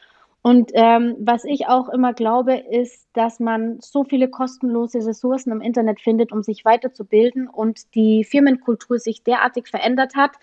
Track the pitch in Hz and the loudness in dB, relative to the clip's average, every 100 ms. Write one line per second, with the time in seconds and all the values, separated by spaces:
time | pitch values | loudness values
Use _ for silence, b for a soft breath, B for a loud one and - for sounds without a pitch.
0 | b b b b 240 247 220 - 226 233 | b b b b 4 4 4 4 4 4
1 | 240 233 214 240 262 285 - 254 254 254 | 2 -4 -2 -2 -2 -6 0 0 0 -2
2 | 247 240 226 240 254 254 262 233 240 - | -2 0 -2 0 0 -2 -2 -4 -4 -8
3 | _ 233 226 226 226 226 226 226 - 285 | _ -4 -4 -2 -4 -2 -6 -10 -6 -4
4 | 269 269 254 254 262 254 254 233 233 240 | -2 0 0 -2 -8 -4 -4 -2 -4 -4
5 | 220 214 254 262 262 220 214 240 226 208 | -6 -4 -4 -4 -4 -6 -4 -2 -2 -2
6 | 233 226 233 214 208 208 220 233 254 - | -2 0 0 -4 -6 -2 2 2 0 -10
7 | 202 214 240 262 254 - 220 220 - 226 | 0 2 2 0 -8 -4 -4 -4 -6 0
8 | 220 220 214 285 285 254 - 226 - 240 | 2 2 2 2 2 2 -2 -4 -4 -6
9 | 226 220 - 240 247 247 - - 233 254 | -6 -6 -2 0 0 -4 -8 -4 -2 0
10 | 262 277 277 - | -2 0 -2 -2